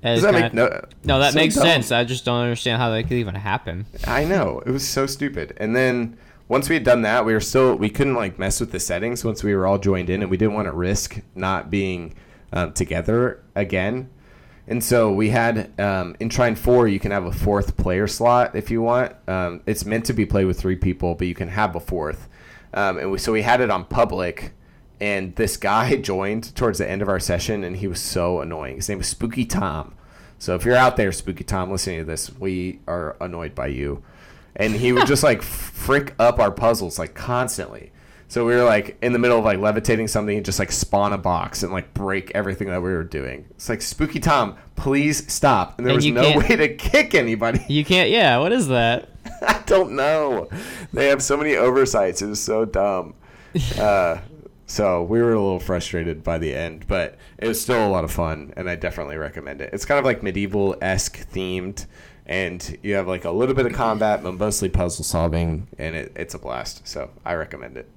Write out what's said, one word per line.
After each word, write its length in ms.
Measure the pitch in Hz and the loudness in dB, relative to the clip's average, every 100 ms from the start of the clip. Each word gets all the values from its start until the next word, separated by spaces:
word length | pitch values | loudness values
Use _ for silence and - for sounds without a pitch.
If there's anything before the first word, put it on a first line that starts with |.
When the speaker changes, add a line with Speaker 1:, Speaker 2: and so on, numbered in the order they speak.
Speaker 1:
That 140 | 120 117 | 0 2
Speaker 2:
Does 20 | |
Speaker 1:
is 60 | |
Speaker 2:
that 100 | 117 | 4
make 100 | 165 - | 4 2
Speaker 1:
kinda, 360 | 113 123 - - - | 2 2 0 -12 -10
Speaker 2:
no, 120 | - 135 | 0 4
Speaker 1:
no, 40 | |
that 140 | 139 | 4
Speaker 2:
so 60 | 147 | 4
Speaker 1:
makes 160 | 160 - | 4 4
Speaker 2:
dumb. 80 | |
Speaker 1:
sense. 280 | 170 160 120 | 4 4 2
I 120 | 117 | 0
just 220 | 120 127 - | 0 -2 0
don't 160 | 120 | 0
understand 400 | 120 117 - 117 | 0 0 -2 0
how 80 | 123 | 0
that 120 | 110 | 0
could 80 | - 123 | 0 -2
even 180 | 110 95 | -2 -4
happen. 500 | 101 104 - 87 104 - - | -4 -4 -4 -10 -10 -10 -2
Speaker 2:
I 180 | 123 151 | 0 2
know. 360 | 190 110 62 - | 2 0 -2 -4
It 60 | |
was 160 | 131 131 | -4 -2
so 180 | - 135 | -2 -2
stupid. 480 | - 143 135 - - | -2 -6 -4 -8 -6
And 180 | 107 120 | -2 2
then 420 | 131 123 117 117 - - - | 2 2 -4 -8 -20 -20 -2
once 200 | 127 139 | 0 2
we 60 | 160 | 0
had 80 | |
done 200 | 123 120 | 4 4
that, 200 | 110 117 | 6 2
we 100 | 110 | 4
were 60 | 110 | 2
still, 360 | 101 131 131 98 | 2 4 4 4
we 140 | 107 | 0
couldn't, 260 | - 143 123 | 2 0 2
like, 240 | 101 87 | -2 -4
mess 200 | 95 - | -2 -2
with 120 | 117 | -4
the 80 | 90 | -6
settings 440 | - 87 110 120 | -4 -4 -4 -4
once 200 | 117 107 | -4 -2
we 120 | 107 98 | 0 2
were 120 | 92 | 2
all 100 | 98 | 2
joined 320 | 95 95 90 | 2 0 0
in, 120 | 95 | -2
and 100 | 98 | 0
we 60 | 92 | 2
didn't 180 | 107 104 | 2 0
wanna 160 | 98 | -4
risk 460 | 78 90 104 - - - - | -2 -2 -2 -4 -10 -14 -6
not 340 | 92 95 - | -2 -2 -2
being, 460 | 98 98 90 82 - - - - | -2 -2 -4 -8 -14 -20 -20 -8
um, 220 | - 85 | -4 -4
together 680 | - 92 82 85 113 123 - - - | -2 -4 -2 0 0 0 -2 -10 -4
again. 540 | 101 95 95 127 131 - - - - - - | -2 0 -2 -4 -8 -16 -20 -20 -20 -20 -6
And 160 | 120 | -4
so 280 | 113 123 113 | 2 4 4
we 180 | 98 107 | 4 2
had, 500 | 117 117 110 101 - | 4 2 0 -4 -2
um, 360 | 101 95 90 - | 0 0 -4 -6
in 100 | 113 | -4
Trine 260 | - 123 110 | 2 2 2
four, 320 | - 123 117 | 4 6 6
you 120 | 98 | 2
can 120 | 101 | 0
have 140 | 101 87 | -2 -2
a 60 | |
fourth 460 | - 104 101 98 - | -2 2 2 0 -2
player 300 | 98 90 101 | 0 2 0
slot 480 | - 117 120 123 - | 2 4 4 4 0
if 160 | 107 | -2
you 100 | 117 | 0
want. 320 | 113 120 107 - - | 2 2 0 -4 -6
Um, 340 | 92 90 87 - | -2 -2 -4 -4
it's 200 | 107 90 | -4 -2
meant 200 | 113 113 | -2 -2
to 80 | |
be 120 | - 101 | -2 0
played 200 | 104 95 | 2 2
with 140 | 87 | 0
three 160 | 95 92 | -2 0
people, 380 | 92 90 90 85 | -2 0 -2 -2
but 120 | 92 | -4
you 80 | 85 | -4
can 140 | 87 | -6
have 260 | 95 107 85 | -2 -2 -2
a 40 | |
fourth. 480 | - 90 76 - - - - - - | -6 -6 -4 -8 -12 -20 -20 -20 -10
Um, 240 | - 98 90 | -2 0 0
and 140 | 80 | -4
we, 60 | 98 | -4
so 140 | - | 0
we 80 | 110 | 0
had 160 | 104 123 | 2 2
it 80 | 123 | 4
on 160 | 95 90 | 0 -2
public, 680 | - 117 92 90 - - - - - - - | 0 0 0 -4 -6 -12 -14 -20 -20 -20 -6
and 360 | 104 101 92 87 | -4 -2 -4 -2
this 220 | 107 - | -2 0
guy 380 | 101 104 120 135 | 0 2 2 0
<laughs> 60 | |
joined 520 | 101 95 95 107 113 - | 0 -2 -2 -4 -6 -2
towards 220 | 123 95 | -2 0
the 120 | 98 | -4
end 120 | 95 | -4
of 80 | 101 | -2
our 100 | 95 | -2
session, 440 | - 87 - 107 | 0 -2 -2 -4
and 140 | 90 92 | -6 -6
he 100 | 98 | -6
was 120 | 85 | -6
so 400 | - - 87 90 | -6 -2 0 -2
annoying. 360 | 73 82 69 67 | -4 -8 -10 -8
His 120 | 87 | -6
name 120 | 101 | -4
was 80 | 85 | -6
Spooky 380 | - 117 123 120 | -4 -6 -4 -2
Tom. 500 | 185 98 76 71 - - - - - | -2 -2 -4 -8 -16 -20 -20 -20 -12
So 180 | - 90 | -4 -2
if 80 | |
you're 120 | 107 123 | 4 6
out 200 | 131 127 | 6 4
there, 160 | 101 | 0
Spooky 320 | 87 - 87 | -2 -6 -8
Tom, 280 | - 95 92 | -4 -4 -2
listening 280 | 95 - 85 | -4 -4 -6
to 60 | 78 | -6
this, 260 | 80 - - | -8 -8 -6
we 420 | 95 92 90 - - | -4 -4 -4 -8 -8
are 280 | 87 82 - | -6 -6 -8
annoyed 360 | 92 85 80 69 | -10 -8 -10 -6
by 120 | 65 | -6
you. 360 | 65 69 69 - - - - - - | -4 -6 -6 -12 -20 -20 -20 -20 -2
And 180 | 110 110 | -2 2
he 180 | 123 | 2
would 140 | 123 - | 4 4
just, 160 | 139 | 4
Speaker 1:
<laughs> 80 | 151 | 4
Speaker 2:
like, 100 | 110 | 2
frick 720 | - - - - - 139 139 - | -2 -10 -10 -8 2 2 2 4
up 200 | 117 120 | 4 6
our 120 | 104 | 2
puzzles, 460 | 98 113 113 92 - | 4 2 2 -2 -6
like, 140 | 82 - | -8 -8
constantly. 760 | - 123 127 - 85 57 - - - - - | -4 -2 -2 -4 -8 -12 -18 -20 -20 -20 -6
So 180 | - 117 | 0 4
we 100 | 120 | 6
were, 80 | |
like, 340 | 123 107 104 - | 6 4 2 -4
in 100 | 123 | 0
the 80 | 120 | 2
middle 180 | 123 120 | 4 4
of, 40 | |
like, 160 | 110 95 | 4 2
levitating 480 | 104 107 104 113 110 | 2 2 2 2 2
something 300 | 113 104 104 | -2 0 -2
and 80 | 98 | -2
just, 120 | 95 | -2
like, 140 | 95 | -2
spawn 400 | - - 101 101 | -2 0 2 2
a 60 | 101 | 0
box 460 | 90 87 - - | 0 0 -2 -6
and, 100 | 90 | -4
like, 200 | 92 - | -4 -6
break 380 | - 98 98 92 | -6 -2 -4 -2
everything 360 | - 98 95 98 | -4 -2 -4 -4
that 120 | 90 | -4
we 120 | 90 | -2
were 100 | 90 | -4
doing. 420 | 82 76 65 65 - | -4 -6 -8 -10 -16
It's 160 | - - | -18 -6
like, 140 | 117 | -4
"Spooky 400 | - - 151 143 | -4 -4 -4 0
Tom, 340 | 160 143 107 92 - - | 2 4 2 -4 -14 -6
please 520 | 139 139 147 151 - | 0 2 2 -2 -4
stop." 440 | - 147 113 87 - | 2 4 4 2 -2
And 80 | 123 | 2
there 60 | |
Speaker 1:
And 60 | 117 | 2
Speaker 2:
was 80 | 147 | 4
Speaker 1:
you 80 | |
Speaker 2:
no 80 | 120 | 4
Speaker 1:
can't 280 | 143 151 - | 4 4 4
Speaker 2:
way 60 | 226 | 4
to 180 | 151 - | 2 0
kick 380 | - 285 302 | 2 2 4
anybody. 460 | 175 117 107 117 123 - | 2 2 0 0 0 0
<laughs> 40 | |
Speaker 1:
You 140 | 147 | -2
can't, 260 | 147 185 180 | 2 4 4
yeah, 280 | 226 175 123 | 6 6 4
what 160 | 160 | 4
is 160 | 240 165 | 2 2
that? 400 | 127 117 120 - - - | 4 4 2 -4 -18 -16
Speaker 2:
<laughs> 160 | - | -8
I 200 | - 214 - | -2 -2 4
don't 280 | 190 175 123 | 4 4 0
know. 500 | 139 156 147 117 - 95 - - 180 | 2 2 2 -2 -4 -10 -12 -14 -8
They 140 | 120 139 | 0 4
have 140 | 139 | 4
so 140 | 135 143 | 2 0
many 200 | 151 120 | 2 4
oversights. 640 | 120 127 131 113 95 87 | 4 6 4 4 0 0
It 60 | 104 | -6
was 140 | 104 | -6
so 220 | - 110 110 | -2 0 0
dumb. 500 | 95 101 95 82 - - - - | 0 0 0 -6 -12 -20 -20 -8
Speaker 1:
<laughs> 240 | 175 120 - | -4 -2 0
Speaker 2:
Uh, 420 | 107 98 87 82 90 78 - _ - | 2 4 2 -2 -8 -20 -20 _ -12
so 380 | - 101 104 | 0 2 2
we 180 | 87 113 | 0 2
were 120 | 120 | 2
a 80 | 113 | 2
little 180 | 98 92 | 0 -2
frustrated 640 | - 90 - 87 82 78 | -2 -4 -2 -6 -6 -6
by 140 | - 82 | -4 -4
the 180 | 80 65 | -4 -4
end, 300 | 82 80 - | -8 -10 -4
but 300 | 98 80 - - - | -4 -4 -8 -20 -6
it 120 | 113 | -4
was 100 | 113 | -4
still 260 | - 123 104 | 0 2 2
a 40 | |
lot 160 | 95 82 | 2 0
of 60 | |
fun, 400 | - 82 80 71 - | -2 -4 -4 -10 -10
and 140 | 90 | -8
I 80 | 87 | -4
definitely 400 | 85 - 73 78 | -6 -6 -8 -8
recommend 420 | 76 80 69 71 | -8 -10 -14 -12
it. 120 | 69 | -10
It's 100 | - | -10
kind 160 | - 143 | 0 2
of, 60 | 131 | 2
like, 180 | 117 | 0
medieval-esque 1080 | 104 92 101 101 98 - 92 95 - - - | -2 -4 -2 0 0 0 -2 -2 -2 -8 -10
themed, 520 | - 92 92 92 101 - - - - - | -6 -4 -4 -6 -10 -14 -18 -20 -20 -8
and 520 | 92 92 87 - 80 | -4 -4 -6 -12 -10
you 120 | 101 | -2
have, 160 | 98 92 | -2 -2
like, 160 | 92 85 | -4 -2
a 60 | |
little 240 | 90 127 131 | 0 0 2
bit 100 | 123 | 0
of 80 | |
combat, 500 | - 117 110 107 104 | 0 0 2 2 0
but 120 | 87 92 | -2 -4
mostly 340 | 104 101 95 | -2 -2 -2
puzzle 340 | - 87 - | 0 -2 -4
solving, 640 | - 85 82 80 82 78 - - | -4 -2 0 0 -2 -4 -8 -10
and 200 | 80 80 | -8 -8
it, 160 | 67 - | -10 -10
it's 180 | 82 | -12
a 60 | - | -12
blast. 480 | - 62 - - - | -10 -8 -8 -14 -14
So 220 | - 67 - - | -12 -12 -12 -8
I 80 | |
recommend 420 | 85 78 76 60 64 | -6 -6 -10 -14 -16
it. 140 | 60 | -18